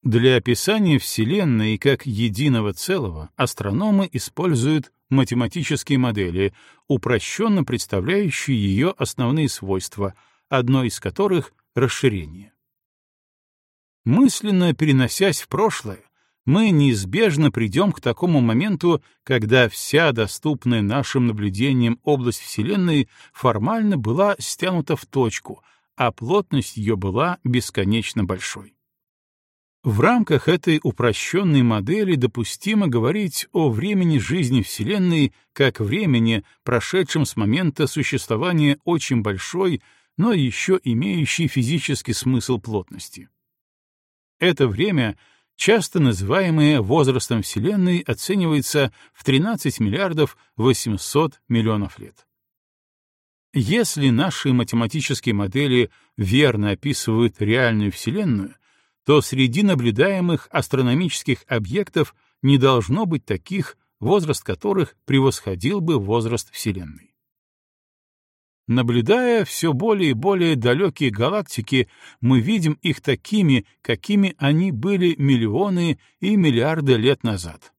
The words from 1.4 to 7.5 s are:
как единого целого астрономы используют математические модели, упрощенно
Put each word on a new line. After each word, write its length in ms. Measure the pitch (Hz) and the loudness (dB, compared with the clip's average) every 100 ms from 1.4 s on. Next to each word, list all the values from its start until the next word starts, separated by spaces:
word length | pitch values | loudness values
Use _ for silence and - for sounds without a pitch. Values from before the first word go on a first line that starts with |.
| 170 113 107 107 | 0 0 0 0
как 280 | 139 127 143 | 0 0 -2
единого 680 | 104 117 101 147 120 104 | -2 -2 0 0 0 -2
целого 580 | - - 190 110 78 76 - | -6 -4 -4 -4 -8 -14 -4
астрономы 720 | 147 - 101 98 214 202 98 | -4 -4 -4 -2 2 2 0
используют 800 | 135 - - 180 139 131 156 135 _ _ | -6 -10 -4 -2 0 0 -2 -4 _ _
математические 880 | 135 131 123 117 175 143 139 - 139 | 0 2 0 -2 -4 -4 -4 -2 0
модели, 560 | 127 104 92 87 98 - - _ _ | 0 -2 -2 0 -2 -4 -20 _ _
упрощенно 760 | 135 - 120 - - 226 | -2 0 -2 -2 -4 0